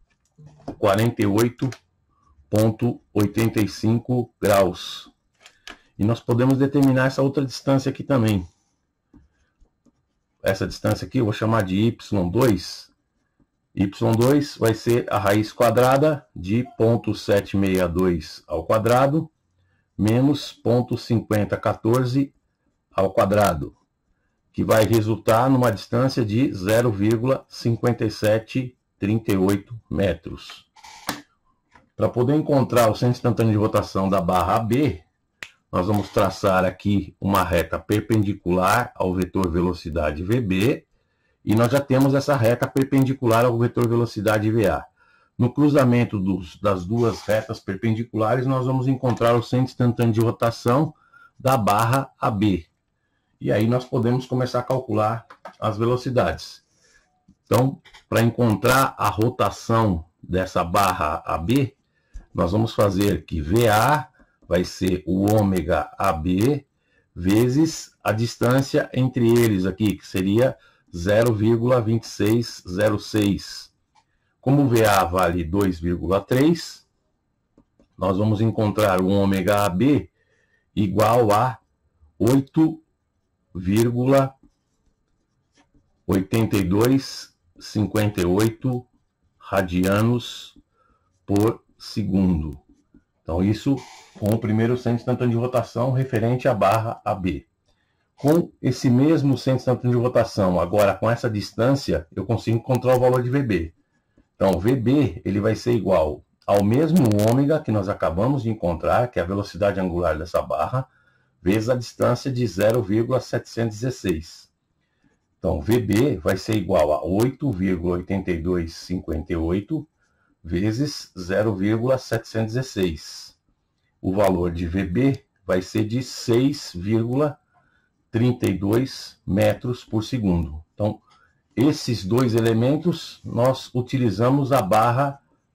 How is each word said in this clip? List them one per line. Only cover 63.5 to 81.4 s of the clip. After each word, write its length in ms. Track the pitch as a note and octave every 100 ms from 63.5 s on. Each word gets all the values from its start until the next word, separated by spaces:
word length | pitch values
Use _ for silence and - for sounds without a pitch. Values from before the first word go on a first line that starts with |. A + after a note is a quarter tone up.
| A2 A#2
A 400 | G#2+ B2 D3 - _ _ _ -
vai 200 | F2+ F2+
ser 380 | - F#2 F2+ -
o 260 | F#2+ G2+
ômega 560 | G#2+ G2 F#2 E2 D#2 D2 -
A 140 | G2
B 540 | D#2+ F2 F#2 B2 C#3+ - _ _ _ _ F2
vezes 800 | F2+ G#2+ B2 C#3 D#3+ - - _
a 80 | G#2
distância 800 | G#2+ A#2 - A#2 C3 C#3 D3 -
entre 340 | B2+ B2+ C3 A#2
eles 380 | A#2+ A2+ G2 F#2+
aqui, 300 | F#2 G#2+ F#2
que 100 | -
seria 500 | F#2+ F#2 G#2+ C3 - _ _ _ F2
zero 380 | F#2 G#2+ A#2+
vírgula 480 | G#2+ G#2+ A#2 A#2+ B2
vinte 220 | G#2+ A2+
e 40 | -
seis 560 | - G2+ A#2 A#2 - F2+
zero 320 | F2+ G#2+ G#2
seis. 720 | - G#2+ G2+ E2 - - - _ _ _ _ _ _ _
Como 240 | C3+ C#3+
o 40 | C3+
V 180 | A#2 G#2+
A 180 | G2
vale 400 | E2+ F#2 F2 F2
dois 360 | D#2+ G2+ G2 E2
vírgula 420 | E2+ F2 E2 G2
três, 640 | - B2 D3+ E3 - - _ _ _ _ _ _ _ _ _ _ _ -
nós 200 | F#2 F#2
vamos 240 | G#2+ G#2
encontrar 600 | A2+ G#2+ G#2+ G2 G#2 F#2
o 60 | F#2
ômega 580 | G2+ G2 F#2+ F2+ G2+ G2+
A 40 |
B 400 | F2+ C3 C#3 - _ _ _ _ _ _ -
igual 560 | G2+ F#2+ G#2+ A#2 G#2+
a 280 | G#2